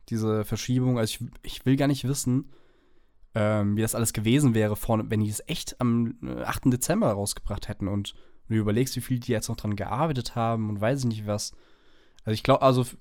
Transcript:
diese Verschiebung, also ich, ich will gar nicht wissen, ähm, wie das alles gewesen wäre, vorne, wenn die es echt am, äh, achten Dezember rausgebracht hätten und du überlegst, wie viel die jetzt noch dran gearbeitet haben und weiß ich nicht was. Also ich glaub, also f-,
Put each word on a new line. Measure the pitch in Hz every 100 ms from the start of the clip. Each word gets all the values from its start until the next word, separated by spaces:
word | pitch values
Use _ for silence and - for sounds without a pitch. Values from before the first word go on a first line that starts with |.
| -
diese | 113 110 107 104
Verschiebung, | 110 - 127 127 123
also | 110 -
ich, | 120 -
ich | - - -
will | 135
gar | 139
nicht | 139 123
wissen, | 135 - 127 - - - _ _ - _ _ - 113
ähm, | 107 107 101 104
wie |
das | 110 117
alles | 113
gewesen | - 107 135 143 113
wäre, | 107 104
vorne, | - 110 110
wenn | 110
die | 104
es | 104 -
echt | 165 - -
am, | 123 117 117 -
äh, | 127 123
achten | 113 - 135
Dezember | 123 - 202 170
rausgebracht | 101 101 - - 101 -
hätten | - 98
und | 101 98 - - - -
du | 110
überlegst, | 107 107 131 123
wie |
viel | - 127
die | 117
jetzt | 113 -
noch | 113
dran | 107 101
gearbeitet | 98 110 160 131 113 -
haben | 113 113 107
und | 104
weiß | 107 139
ich | 123
nicht | 110 104
was. | 104 - - - - - - - - -
Also |
ich | 107
glaub, | - 135
also | 135 127
f-, | 123 -